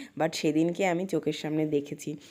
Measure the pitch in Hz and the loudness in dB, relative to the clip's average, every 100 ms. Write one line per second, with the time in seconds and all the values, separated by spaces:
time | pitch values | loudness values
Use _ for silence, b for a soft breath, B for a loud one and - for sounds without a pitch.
0 | 269 - 160 - 165 151 170 170 196 170 | -14 -2 -2 2 2 4 2 2 0 2
1 | 190 160 151 151 156 156 156 147 143 151 | 0 0 0 -2 -2 0 2 0 0 -8
2 | - 147 B | -8 -10 B